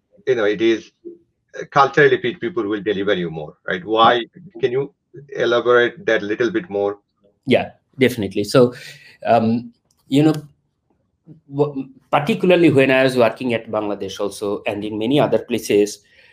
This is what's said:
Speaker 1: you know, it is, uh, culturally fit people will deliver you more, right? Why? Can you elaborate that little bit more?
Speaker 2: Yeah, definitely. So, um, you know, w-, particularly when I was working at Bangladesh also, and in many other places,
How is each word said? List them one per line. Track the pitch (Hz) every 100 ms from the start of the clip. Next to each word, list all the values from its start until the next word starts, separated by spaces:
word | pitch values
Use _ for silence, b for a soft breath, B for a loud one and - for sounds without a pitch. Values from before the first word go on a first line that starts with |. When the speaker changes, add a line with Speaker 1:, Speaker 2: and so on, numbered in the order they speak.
| _ _ -
Speaker 1:
you |
know, | 120
it | 104 104
is, | 113 107 - _ - - _ _ _ -
uh, | -
culturally | 143 165 - 143 123
fit | 123 98
people | 117 98 101
will | 107
deliver | 95 98 98
you | 92 87
more, | 80 76 - -
right? | 95
Why? | 101 110 113 120 113 - - -
Can | 127
you | 127 139 _ _ 131 - -
elaborate | 117 120 113 123 120 - 101
that | 110
little | 101 107 117
bit | 107 92
more? | 101 101 101 _ _ _ _ -
Speaker 2:
Yeah, | 107 92 - _ -
definitely. | 123 117 98 98
So, | 104 139 123 B B B B B
um, | 104 113 110 120 120 - _ _ -
you | 135
know, | 156 147 - _ _ _ _ _ _ _ - 147 -
w-, | 139 143 131 135 - _
particularly | 147 143 208 185 175 165
when | 135 135
I | 131
was | 131 123
working | 113 - 127
at | 113 113
Bangladesh | 110 104 98 98 -
also, | 104 - 101 101 -
and | 104
in | 107 107
many | 113 147
other | 110 110
places, | - 113 - 101 - - b b b